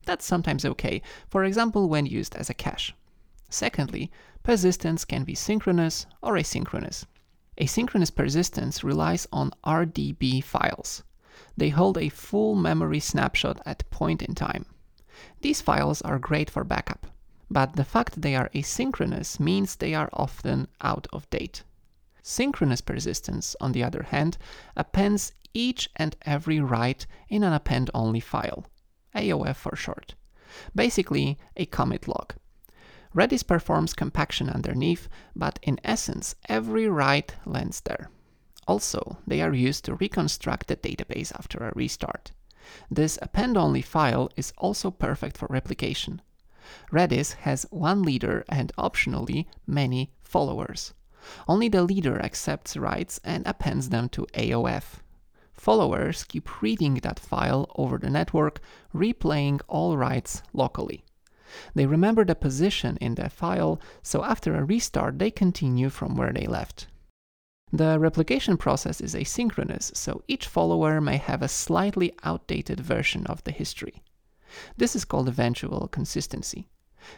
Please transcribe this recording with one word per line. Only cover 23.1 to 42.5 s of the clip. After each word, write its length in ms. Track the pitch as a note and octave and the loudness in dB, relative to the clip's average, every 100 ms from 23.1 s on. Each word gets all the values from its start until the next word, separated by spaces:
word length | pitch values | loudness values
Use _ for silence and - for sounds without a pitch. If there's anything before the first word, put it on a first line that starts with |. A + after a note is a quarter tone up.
| - - - - - | -4 -4 -6 -6 -4
on 100 | C3 | -2
the 140 | B2 | 0
other 180 | B2 - | 0 -2
hand, 360 | - C#3 D#3+ - - - - - | -2 0 0 -2 -10 -18 -12 -6
appends 560 | D3+ F#3+ G3+ G#3 - - - | 0 2 4 2 -2 -10 -10
each 360 | A3+ B3 B3+ - | -2 -2 -2 -6
and 220 | - D#3 - | -4 -4 -4
every 340 | D3+ D3 D#3+ D#3 | -2 -2 2 2
write 480 | C3+ A#2 A#2+ C3+ - - - | 2 2 2 0 -6 -14 -2
in 160 | G#3 | 2
an 80 | G3 | 4
append-only 680 | D3+ - B2+ B2+ B2 A2+ A2+ | 2 2 2 2 0 2 0
file, 440 | - - - - - - _ _ _ | -2 -4 -4 -6 -12 -20 _ _ _
A 160 | G#3+ G#3 | -2 0
O 120 | D3 | 0
F 160 | C#3 C3+ | 0 -4
for 180 | - - | -6 -6
short. 380 | - - - - - - - - - | -8 -10 -12 -20 -20 -20 -20 -18 -8
Basically, 640 | G3 A#3+ G#3 F3+ C#3+ C#3 C#3+ - | 0 2 2 2 2 0 -2 -8
a 120 | - F3+ | -6 -4
commit 420 | - - - - | 0 0 0 -4
log. 260 | - - - - _ - - - - - | -6 -6 -14 -16 _ -20 -20 -20 -20 -4
Redis 320 | E3 A#3 C4 - | 4 4 4 4
performs 460 | E3+ - D#3 E3 | 2 4 2 2
compaction 560 | - C#3+ - D3+ - B2+ | 0 -2 0 0 0 -2
underneath, 580 | - - B2+ D#3 E3+ - - - - | -2 -2 0 2 0 -4 -16 -12 -4
but 220 | D3 - | -4 -2
in 160 | - - | 0 0
essence, 500 | - A3 - - - - - | 0 -2 -2 -4 -6 -8 -2
every 400 | A3 A3 A3 A3 | -2 0 0 2
write 460 | D#3 C3+ C#3+ - - | 4 4 4 0 -10
lands 380 | - - - - | -6 -4 -4 -6
there. 260 | - - - - _ _ _ - - | -6 -6 -8 -18 _ _ _ -10 0
Also, 520 | G3 - - - - - | 0 0 -4 -6 -8 -2
they 160 | D3 | 0
are 100 | D#3 | 2
used 320 | C3 B2 - | 2 2 0
to 120 | - - | -4 -2
reconstruct 720 | G3 - D3+ - - B2 - | -2 0 0 -2 -4 -4 -4
the 80 | - | -4
database 540 | - - - - - | -4 -6 -8 -6 -8
after 240 | - - - | -10 -12 -8
a 160 | A#2 | -8
restart. 580 | - B2+ - - - - - - | -4 -4 -4 -6 -8 -12 -20 -20